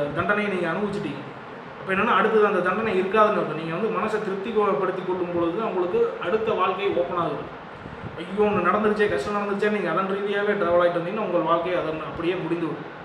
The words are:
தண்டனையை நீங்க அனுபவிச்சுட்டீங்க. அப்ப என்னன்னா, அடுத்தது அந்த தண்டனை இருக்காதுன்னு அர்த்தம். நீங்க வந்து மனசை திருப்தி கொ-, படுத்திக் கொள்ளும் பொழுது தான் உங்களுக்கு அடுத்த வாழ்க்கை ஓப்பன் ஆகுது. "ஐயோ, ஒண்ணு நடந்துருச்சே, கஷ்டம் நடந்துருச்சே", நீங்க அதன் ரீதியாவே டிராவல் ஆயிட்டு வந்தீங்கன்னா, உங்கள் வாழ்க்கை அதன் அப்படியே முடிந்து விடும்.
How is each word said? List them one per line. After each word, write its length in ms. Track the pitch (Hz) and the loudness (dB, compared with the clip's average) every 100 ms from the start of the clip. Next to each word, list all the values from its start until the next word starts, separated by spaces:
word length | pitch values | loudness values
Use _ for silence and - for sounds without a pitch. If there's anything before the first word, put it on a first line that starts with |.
| 143 | -2
தண்டனையை 380 | 147 190 208 202 | -2 0 0 0
நீங்க 160 | 185 165 | 0 -2
அனுபவிச்சுட்டீங்க. 540 | 185 208 - 156 139 - - - - - - | -2 -2 -2 -4 -6 -10 -12 -14 -14 -14 -10
அப்ப 140 | - | -4
என்னன்னா, 200 | 190 226 | 0 2
அடுத்தது 320 | 196 208 220 208 | 4 4 6 4
அந்த 120 | 190 | 4
தண்டனை 420 | 175 214 226 185 | 0 0 0 0
இருக்காதுன்னு 380 | 185 214 214 185 | 2 4 4 4
அர்த்தம். 180 | 156 156 | -2 -4
நீங்க 180 | 165 | -4
வந்து 140 | 170 214 | -2 -2
மனசை 320 | - 208 214 | 0 -2 -2
திருப்தி 300 | 180 196 233 | -2 -4 -2
கொ-, 280 | 214 202 180 | 2 2 2
படுத்திக் 280 | 180 185 180 | 0 -2 -2
கொள்ளும் 280 | 180 175 | -2 -2
பொழுது 240 | 175 165 185 | 0 0 0
தான் 80 | 220 | -2
உங்களுக்கு 520 | 185 175 226 233 - | 0 0 2 2 0
அடுத்த 300 | 175 220 220 | -2 0 0
வாழ்க்கை 340 | 185 190 190 196 165 | 2 2 0 0 0
ஓப்பன் 220 | 175 180 | 0 0
ஆகுது. 260 | 160 143 - - - - - - - - | -2 -2 -8 -12 -14 -14 -14 -12 -12 -12
"ஐயோ, 320 | 180 202 208 | -4 2 2
ஒண்ணு 180 | 180 175 | 4 2
நடந்துருச்சே, 400 | 208 214 208 208 | 4 2 2 2
கஷ்டம் 280 | - 208 208 | 0 -2 -2
நடந்துருச்சே", 340 | 202 196 214 | -2 0 0
நீங்க 200 | 208 170 | 0 0
அதன் 200 | 170 190 | 0 0
ரீதியாவே 420 | 196 202 202 208 | -2 -2 0 0
டிராவல் 320 | 190 175 175 | 0 4 4
ஆயிட்டு 140 | 175 170 | 4 2
வந்தீங்கன்னா, 280 | 170 220 190 | -2 -4 0
உங்கள் 140 | 175 | 0
வாழ்க்கை 320 | 160 170 175 | 2 2 2
அதன் 280 | 170 156 156 | -2 -2 -4
அப்படியே 340 | 143 - 165 | -6 -4 -2
முடிந்து 320 | 185 160 170 160 | -2 -2 -2 -2
விடும். 300 | - - - | -4 -10 -12